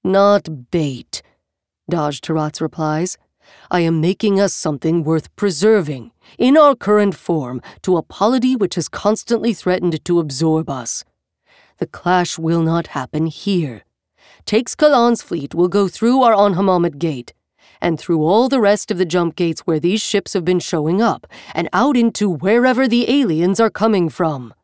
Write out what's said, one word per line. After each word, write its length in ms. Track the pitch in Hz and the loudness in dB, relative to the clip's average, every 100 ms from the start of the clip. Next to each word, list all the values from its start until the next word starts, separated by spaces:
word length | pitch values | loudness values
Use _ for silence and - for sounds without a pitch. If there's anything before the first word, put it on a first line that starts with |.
"Not 640 | 170 196 202 202 - 147 123 | 2 4 4 2 0 -12 -4
bait," 520 | 175 147 123 - - _ _ _ _ _ _ - | -2 -2 -6 -12 -16 _ _ _ _ _ _ -6
Daj 300 | 175 147 139 | -2 -2 -6
Taratz 400 | - 160 151 - | -4 -2 -2 -4
replies. 580 | 160 - 156 156 - - _ _ _ - - | -8 -4 -4 -2 -4 -8 _ _ _ -20 -4
"I 100 | 180 | 0
am 200 | 165 160 | 2 2
making 400 | 165 185 214 196 | 0 0 0 2
us 140 | 196 | 0
something 480 | - 165 143 160 170 | 0 -4 -2 -2 0
worth 320 | 151 160 - | 0 -2 -4
preserving, 800 | - 202 147 214 220 151 131 110 _ _ - | -4 -4 0 2 2 0 -8 -12 _ _ -2
in 180 | 247 302 | 4 6
our 200 | 294 269 | 6 4
current 400 | 202 208 202 165 | 2 2 2 -2
form, 440 | - 165 127 123 - - | -4 -4 -4 -10 -12 -8
to 140 | - 175 | -2 -2
a 60 | |
polity 520 | - - 214 262 254 | -2 -2 0 2 0
which 220 | 254 185 - | 0 -2 -2
has 120 | - | -6
constantly 640 | - 202 220 - 233 233 | -2 -2 -2 -2 -2 0
threatened 520 | 196 185 185 180 160 | -2 -2 0 -2 -4
to 160 | - 175 | 0 0
absorb 500 | 156 131 160 160 160 | 0 -2 0 0 -2
us. 340 | 135 117 - - _ _ _ _ _ _ _ | -8 -8 -10 -12 _ _ _ _ _ _ _
The 100 | - | -10
clash 500 | - 180 180 175 - | -6 0 0 0 -4
will 240 | 160 170 | -2 0
not 260 | 160 165 165 143 | 0 -2 -4 -10
happen 280 | 127 151 160 | -6 -4 -4
here. 580 | - 202 185 147 110 _ _ _ _ _ _ - | -4 -2 -2 -2 -10 _ _ _ _ _ _ -2
Teixcalon's 760 | 214 240 - 302 269 240 233 | 0 0 2 4 4 4 0
fleet 320 | - 170 139 | -4 -8 -6
will 140 | 170 175 | 0 0
go 200 | 196 196 | 2 -2
through 340 | - 226 262 | 0 0 4
our 120 | 240 | 4
Anhamamit 640 | 208 202 175 196 180 170 143 | 4 2 2 2 2 0 -2
Gate, 360 | 165 135 120 _ _ _ _ _ | -6 -6 -12 _ _ _ _ _
and 180 | 180 160 | -4 -2
through 240 | - 165 | -2 0
all 260 | 156 208 254 | 2 2 2
the 120 | 262 | 2
rest 300 | 202 208 - | 2 2 -2
of 60 | 180 | -2
the 80 | |
jump 320 | 175 175 170 - | 0 0 -2 -2
gates 240 | 170 156 | -2 -2
where 180 | - 160 | -2 0
these 200 | 170 208 | 0 -2
ships 320 | - 202 - | -2 -4 -2
have 120 | 190 | -4
been 160 | 165 185 | 0 0
showing 420 | - 165 151 185 | 0 -2 0 2
up, 240 | 226 147 - - - | 0 -2 -10 -20 -10
and 140 | - 170 | -6 -2
out 260 | 180 269 247 | 0 2 2
into 320 | 233 - 208 | 0 0 -2
wherever 580 | 156 185 233 254 240 269 | 0 2 2 2 2 2
the 220 | 240 240 | 0 2
aliens 500 | 285 233 160 180 196 | 0 2 2 0 2
are 80 | 226 | 0
coming 400 | - 220 208 165 | 2 0 2 0
from." 460 | - 165 139 120 _ | -2 -4 -4 -12 _